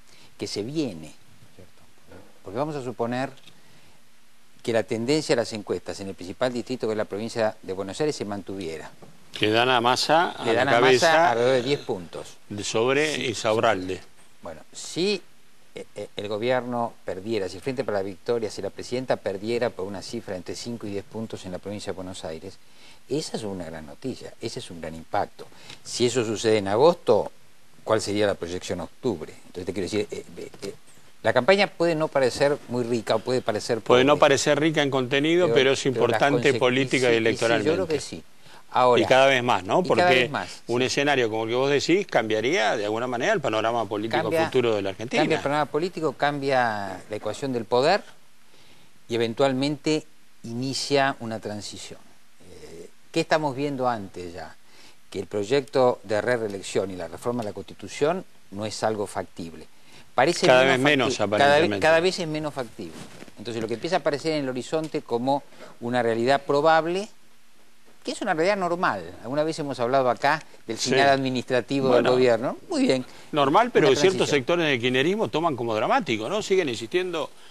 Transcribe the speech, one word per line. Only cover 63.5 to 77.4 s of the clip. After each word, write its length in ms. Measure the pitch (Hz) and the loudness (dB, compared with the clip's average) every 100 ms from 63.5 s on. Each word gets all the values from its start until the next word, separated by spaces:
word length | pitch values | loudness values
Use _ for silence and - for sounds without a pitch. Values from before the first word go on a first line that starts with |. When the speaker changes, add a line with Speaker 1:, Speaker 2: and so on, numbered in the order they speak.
| 113 | -6
Speaker 1:
lo 60 | 110 | -4
que 60 | |
empieza 220 | 113 165 180 | -4 -2 0
a 20 | |
aparecer 320 | 156 143 160 | 0 -2 -2
en 100 | 156 | -2
el 60 | 131 | -2
horizonte 500 | 127 117 160 156 156 | -4 -4 -4 -2 -6
como 420 | - 117 127 139 - - - - | -2 -2 0 -2 -4 -16 -18 -10
una 220 | 120 123 | -2 0
realidad 400 | 117 113 117 139 | 2 2 2 2
probable, 640 | - 143 156 160 160 185 214 - - - - - - - - - | 2 2 6 4 2 -2 -6 -12 -20 -20 -20 -20 -20 -20 -20 -12
que 100 | - | -10
es 80 | 294 | -4
una 100 | 226 | -2
realidad 220 | 160 175 208 | 2 2 2
normal. 460 | 175 175 175 104 85 92 | 0 0 0 -2 -8 -12
Alguna 220 | 110 143 | -4 -2
vez 140 | 156 160 | -2 -2
hemos 200 | 143 127 | -6 -2
hablado 280 | 120 135 127 | 2 4 4
acá 340 | 110 139 156 - - - | 2 2 0 -4 -14 -10
del 120 | 110 | -6
Speaker 2:
Sí. 120 | 127 | 0
Speaker 1:
señal 180 | 139 139 | 4 6
administrativo 800 | 135 131 127 - 123 - 139 131 | 4 2 -2 0 -2 0 0 4
del 140 | 123 | 4
Speaker 2:
Bueno. 100 | 120 | 4
Speaker 1:
gobierno. 440 | 127 127 113 139 277 - | 4 4 4 0 -6 -4
Muy 140 | 320 | 0
bien. 220 | 254 131 123 - - | 2 2 -2 -14 -4
Speaker 2:
Normal, 380 | 156 139 175 240 | 2 4 6 4
pero 180 | 233 151 | 4 6
Speaker 1:
Una 80 | 127 | 6
Speaker 2:
ciertos 200 | 190 185 | 4 4
Speaker 1:
transición. 200 | 156 143 | 2 2
Speaker 2:
sectores 260 | 120 175 156 | 2 0 2
del 140 | 131 | 2
kirchnerismo 480 | 123 127 143 208 160 | 2 2 2 0 -2
toman 260 | 151 170 | 0 -2
como 200 | 135 117 | -2 -2
dramático, 540 | 107 135 254 156 110 110 | 0 2 0 0 -2 -2
¿no? 140 | 208 | -4
Siguen 260 | - 190 156 | 0 0 0
insistiendo, 600 | 110 113 180 185 165 135 - | -4 -4 -4 -2 -4 -8 -10